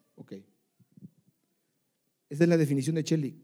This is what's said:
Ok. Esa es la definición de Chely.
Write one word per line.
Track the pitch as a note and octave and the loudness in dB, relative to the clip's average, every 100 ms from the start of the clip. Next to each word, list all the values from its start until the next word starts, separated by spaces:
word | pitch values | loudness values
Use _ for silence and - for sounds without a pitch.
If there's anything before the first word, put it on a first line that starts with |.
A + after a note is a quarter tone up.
| _ - | _ -20
Ok. | - G2 G2 _ _ _ _ - - _ _ _ _ _ _ _ _ _ _ _ _ | -20 -20 -20 _ _ _ _ -20 -20 _ _ _ _ _ _ _ _ _ _ _ _
Esa | D3 | 0
es | E3+ | 4
la | E3 | 4
definición | C#3+ C#3 C3 D#3+ | 2 0 0 -4
de | |
Chely. | D3+ D#3+ C3 - | 0 -2 -2 -10